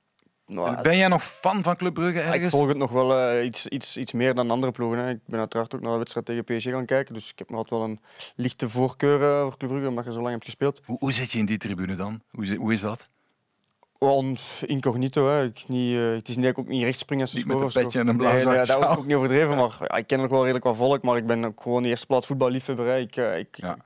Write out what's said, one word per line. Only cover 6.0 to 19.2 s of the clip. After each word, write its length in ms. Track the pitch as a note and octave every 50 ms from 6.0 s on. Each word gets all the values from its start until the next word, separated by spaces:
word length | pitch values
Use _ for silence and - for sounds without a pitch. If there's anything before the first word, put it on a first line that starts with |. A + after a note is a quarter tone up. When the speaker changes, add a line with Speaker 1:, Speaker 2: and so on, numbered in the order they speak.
| A#2 - - A#2+ A2
Speaker 1:
tegen 180 | - A#2 A#2 A2
P 160 | - A#2+ A2+
S 40 | G2+
G 60 | B2+
gaan 140 | B2 C3 B2+
kijken, 280 | A2+ C3+ C3+ C#3 - A#2
dus 160 | A2 G#2 -
ik 80 | - -
heb 100 | - -
nog 80 | - A2
altijd 220 | A2+ - A#2+ A2+
wel 80 | A2 A2
een 120 | A2 G#2+ _ _ - - - - -
lichte 340 | - A#2+ B2+ - - - A#2
voorkeur, 540 | G#2+ B2 B2+ C3 - - - C#3+ D3 C#3+ C#3
eh, 200 | D3 C#3+ C#3+ C#3+
voor 140 | C3+ B2+
Club 140 | - C#3 B2
Brugge, 180 | C3 C#3+ C#3 C3+
omdat 160 | B2 A#2 A#2+
je 80 | B2 A#2
zo 60 | A#2
lang 120 | A#2+ A#2+ A#2+
hebt 120 | A2+ -
gespeeld. 360 | - - - C3+ C#3+ C#3+ - _
Speaker 2:
Hoe, 120 | - A#2+ -
hoe 120 | - C3+ C3
zit 200 | A2+ B2+ A#2 -
je 60 | A#2
in 80 | G#2+
die 120 | G2 A2 G2+
tribune 360 | - G#2 G2+ F2 F#2 F#2 G2
dan? 260 | F2 F#2+ G2+ A2 A2 - _
Hoe 160 | - - G#2+
zi-, 100 | G2 G2+
hoe 160 | F#2+ - A2 A2+
is 80 | G#2
dat? 280 | G2 G#2+ G#2+ - - _ _ _ _ _ _ _ _ _ _ _ _ _ _ _ _ _ _ -
Speaker 1:
Gewoon 380 | C#3 C#3 C#3 C#3 C3 C3+ C3 A#2+ - - - - -
incognito, 600 | - D3 C3+ B2 C3+ A2+ B2 B2+ C3+ - D3+ C#3 C3+
hè. 160 | D3 D3 C3+
Ik 200 | B2 A2 - -
niet, 300 | - B2+ B2+ B2 B2 A#2+
eh, 140 | A#2+ A#2 A#2
het 180 | A2+ A2+ G#2+ -
is 60 | A#2+
niet 100 | B2 B2+
dat 80 | B2+ B2
ik 60 | -
ook 100 | C3 -
niet 140 | B2+ C3 A#2+
recht 160 | A#2+ C3 -
spring 220 | - - D3 C3+
als 100 | C3 B2+
ze 60 | -
Speaker 2:
Niet 100 | B2 A#2+
met 100 | - C3
Speaker 1:
scoren 180 | C3+ C#3 C3+ A#2+
Speaker 2:
een 80 | C3 B2
Speaker 1:
of 60 | A#2+ A#2
zo. 60 | B2+
Speaker 2:
petje 0 |
en 100 | A#2 A#2+
een 80 | A#2
Speaker 1:
Nee, 100 | A#2+ B2 A#2 A#2+
nee, 120 | B2+ B2+
dat 80 | C3 B2+
Speaker 2:
blauwzaagsjaal. 440 | B2+ B2+ B2 C3 C3+ C#3+ C#3+ E3 D#3
Speaker 1:
ook 80 | C3
niet 100 | C#3 D3
overdreven, 400 | C#3+